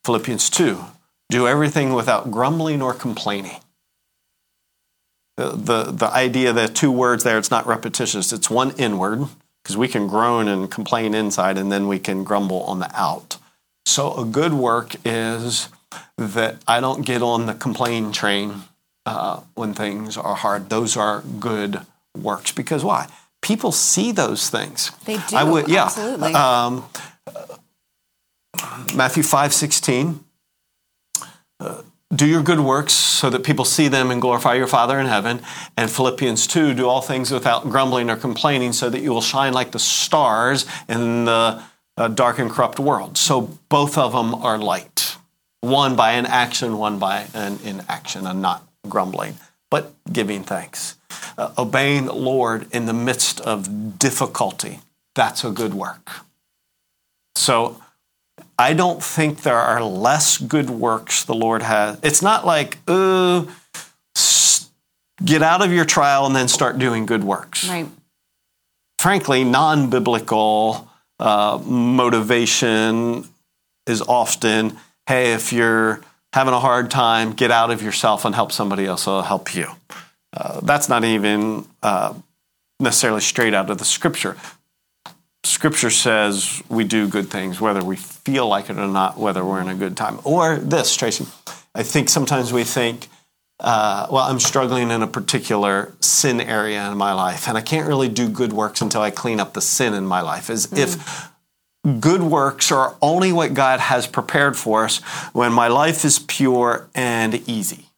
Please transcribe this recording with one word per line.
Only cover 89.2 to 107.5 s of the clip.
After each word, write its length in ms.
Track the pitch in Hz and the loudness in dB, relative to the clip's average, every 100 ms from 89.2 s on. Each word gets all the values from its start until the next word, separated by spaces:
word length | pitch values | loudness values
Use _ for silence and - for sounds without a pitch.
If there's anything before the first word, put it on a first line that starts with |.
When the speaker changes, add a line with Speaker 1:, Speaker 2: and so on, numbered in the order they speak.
| 107 92 92 | -2 0 -2
Speaker 1:
we're 160 | 95 | -2
in 60 | 92 | -4
a 80 | 92 | -4
good 200 | 98 92 | -6 -4
time. 220 | 107 110 | -6 -4
Or 320 | 139 170 165 156 | -2 2 2 0
this, 380 | 143 156 117 - | 0 0 2 0
Tracy, 320 | 117 - - - - - _ - | -2 -4 -8 -12 -18 -18 _ -8
I 80 | |
think 260 | 220 156 120 | -2 0 2
sometimes 420 | 165 131 139 117 | 0 2 0 0
we 120 | 123 | 0
think, 460 | 117 139 117 120 - _ _ _ _ _ | 0 0 -2 -4 -14 _ _ _ _ _
uh, 480 | 120 110 107 101 - | 0 2 2 -2 -2
"Well, 140 | 135 | 0
I'm 160 | 127 127 | 0 0
struggling 500 | - 139 127 127 117 | 0 0 0 0 0
in 140 | 117 | 0
a 40 | 110 | -2
particular 840 | - 98 123 - 107 101 98 113 - | -4 -2 -4 0 0 2 0 -4 -2
sin 420 | - - 143 120 | 0 2 2 0
area 480 | 117 110 107 104 101 | -2 -2 -2 -4 -4
in 80 | 101 | -2
my 160 | 101 | 0
life, 340 | 95 92 90 - | 0 -2 -2 -4
and 80 | 110 | -4
I 60 | |
can't 260 | 110 160 156 | -2 -2 0
really 220 | 139 131 | 0 0
do 180 | 110 117 | 0 -2
good 260 | 104 120 | 0 -2
works 280 | 107 107 - | 0 -2 -2
until 200 | 107 113 | -2 0
I 80 | 104 | 0
clean 280 | - 123 110 | -2 -4 -2
up 140 | 98 | -4
the 80 | - | -4
sin 320 | - - 123 | -2 0 0
in 140 | 104 95 | 0 0
my 140 | 90 | -2
life," 280 | 82 78 - | -2 -6 -4
as 160 | 113 - | -4 -2
Speaker 2:
Mm. 120 | - | 0
Speaker 1:
if 500 | 131 170 151 - - _ _ _ _ _ - 120 | 0 -2 -10 -12 -14 _ _ _ _ _ -2 2
good 220 | 147 185 | 2 4
works 480 | 170 151 135 - - | 2 2 2 0 0
are 240 | 139 131 - | 2 2 2
only 300 | 143 175 190 | 2 2 2
what 200 | 170 156 | 2 0
God 260 | 139 131 127 | 2 2 2
has 280 | 127 127 - | 2 0 0
prepared 480 | - - - 143 - | -6 -2 2 2 0
for 280 | 113 110 110 | 0 2 2
us 120 | - - - - | -2 -6 -12 -6
when 180 | - 120 | 0 2
my 160 | 117 120 | 4 4
life 380 | 123 156 160 151 | 4 2 2 2
is 140 | 127 | 0
pure 680 | - - 135 123 120 117 - - | 0 0 2 4 2 0 -4 -4
and 400 | 123 117 113 117 | -2 0 0 -2
easy. 420 | - | -4